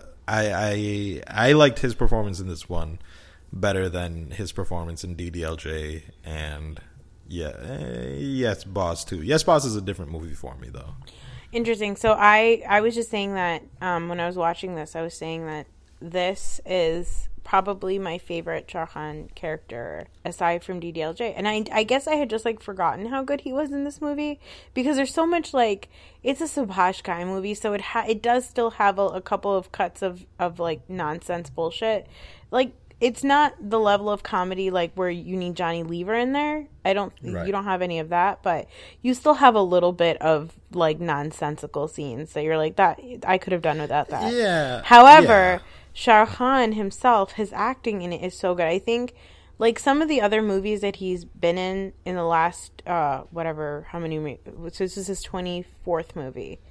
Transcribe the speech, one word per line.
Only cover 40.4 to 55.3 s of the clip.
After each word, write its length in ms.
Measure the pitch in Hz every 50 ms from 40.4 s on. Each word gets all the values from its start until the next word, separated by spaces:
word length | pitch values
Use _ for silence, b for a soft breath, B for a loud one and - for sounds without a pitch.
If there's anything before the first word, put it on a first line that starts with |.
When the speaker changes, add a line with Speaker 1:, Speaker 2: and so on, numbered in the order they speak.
| 151 165 - - - -
Speaker 2:
like, 280 | - 180 165 156 156 151
nonsensical 880 | 175 165 147 143 143 156 151 - 160 147 151 151 - 147 - 147 143 156
scenes 460 | - - 147 139 117 120 156 - -
that 80 | 156
you're 160 | 147 156 160 160
like, 180 | 156 160 -
"That, 240 | - 190 170 151 - - 247 247 - -
I 120 | 180 185 185
could 140 | - 185 185
have 80 | 170
done 180 | 160 160 147 156
without 280 | 151 143 135 147 - -
that." 240 | - 123 - 226 240
Speaker 1:
Yeah. 480 | 240 226 196 175 160 147 131 123 113 -
Speaker 2:
However, 440 | - 240 240 247 277 302 320 - 240
Speaker 1:
Yeah. 300 | 220 196 185 185 180 175 - B B B B B
Speaker 2:
Shah 280 | B - - 247 220 214
Rukh 80 | 220 220
Khan 420 | - - 247 254 269 262 240 220
himself, 600 | 214 214 202 196 - - - 254 233 208 196 -
his 200 | - - 214 190
acting 500 | - - 208 240 262 - - 233 208 190
in 100 | 175 175
it 100 | 175 -
is 140 | 180 185 - -
so 160 | - 180 180
good. 120 | 175 170
I 120 | 160 175 196
think, 360 | - 233 233 240 247 247 - b b b b b b b b b
like, 180 | 226 233 226 -
some 200 | - 277 277 294
of 60 | 320 311
the 120 | 311 254
other 220 | 208 208 220 220
movies 380 | 220 208 190 196 190 214 214 196
that 160 | 202 202 196
he's 280 | - 190 185 180 175 175
been 340 | - - - 170 170 175 185
in, 340 | 185 185 190 196 196 190 - - -
in 100 | 180 185
the 80 | 180 170
last, 580 | 165 165 160 165 175 170 - - - - - -
uh, 360 | 175 175 170 151 143 135 135 - -
whatever, 560 | 170 170 165 165 156 151 151 147 147 147 151 -
how 80 | - 170
many 180 | 165 160 160 156
mo-, 200 | 156 147 123 - - - - - 170 165
so 120 | - - 196
this 120 | 180 -
is 100 | 202 185 196
his 140 | 190 -
twenty-fourth 920 | - -